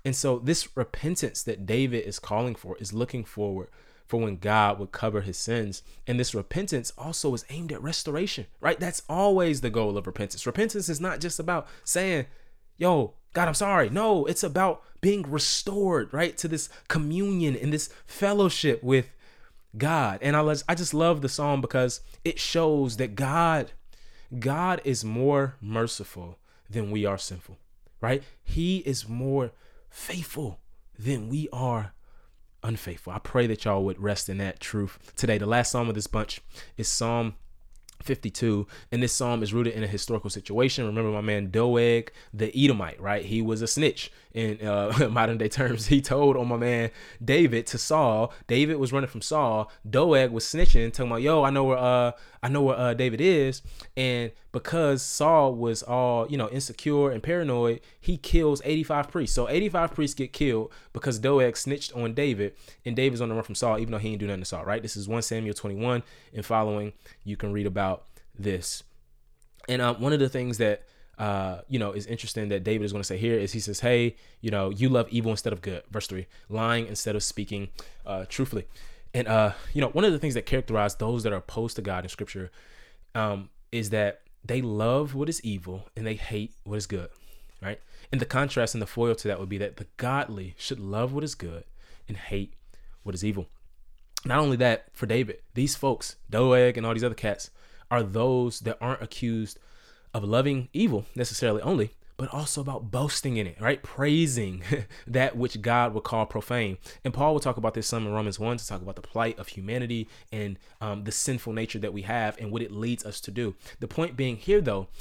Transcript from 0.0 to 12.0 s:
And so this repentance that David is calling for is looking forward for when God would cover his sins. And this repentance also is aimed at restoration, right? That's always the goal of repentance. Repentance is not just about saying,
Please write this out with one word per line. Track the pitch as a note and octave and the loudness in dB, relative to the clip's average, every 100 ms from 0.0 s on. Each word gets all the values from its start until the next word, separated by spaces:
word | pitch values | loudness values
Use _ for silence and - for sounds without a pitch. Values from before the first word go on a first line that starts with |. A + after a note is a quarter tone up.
| C3+ | -4
And | C3 | 0
so | C#3+ B2 | 0 0
this | B2 E3 - - | 2 0 -2 -4
repentance | A#2+ - D3+ F3+ B2+ - | -4 -4 -4 -2 -4 -4
that | - G2+ G2 | -6 -6 -2
David | A#2 C3+ A#2 G2+ | 0 2 0 -4
is | - | -8
calling | - G#2 B2 | -4 -2 -2
for | A2+ F#2 F#2 | -4 -10 -10
is | G2+ | -6
looking | G#2 B2 B2 | -4 -4 -4
forward | A2 - G#2 F#2+ F2+ - - - - | -8 -4 -4 -4 -8 -16 -20 -20 -4
for | A#2 | -2
when | A2+ F#2 | 0 -2
God | G#2 G#2+ G#2 G2+ | 2 6 6 2
would | G2 | -4
cover | - A2 G#2 | -4 -2 -2
his | F#2+ F2 | -4 -6
sins. | - A#2 G#2 F#2 - - - | -4 -2 -4 -8 -14 -14 -4
And | B2 | -2
this | B2 | 0
repentance | A2 F#2+ F3 G3 - - - | -4 -4 -4 -2 -4 -4 -10
also | D3 E3 D3+ A#2+ | -8 -4 -2 -2
is | - | -6
aimed | D3 E3 | -10 -8
at | C3+ | -8
restoration, | D3 E3 D#3 D3 G3+ - G#2 - | -6 -6 -4 -4 -4 -6 -10 -2
right? | D#3 E3 | 0 0
That's | F3 - - | -2 -4 -4
always | E3 G3+ F#3+ F3 C#3 | 2 4 6 4 2
the | A#2+ | 0
goal | A2 G#2+ G2+ | 0 0 0
of | F#2+ | -4
repentance. | F2+ G2+ - - | -6 -6 -6 -4
Repentance | - A3 G#3 F3+ | 0 0 -2 -4
is | D3+ | -4
not | F#3 - | -4 -4
just | F3 - | -6 -4
about | E3 E3+ - - | -2 -2 -4 -12
saying, | - F3+ | -2 0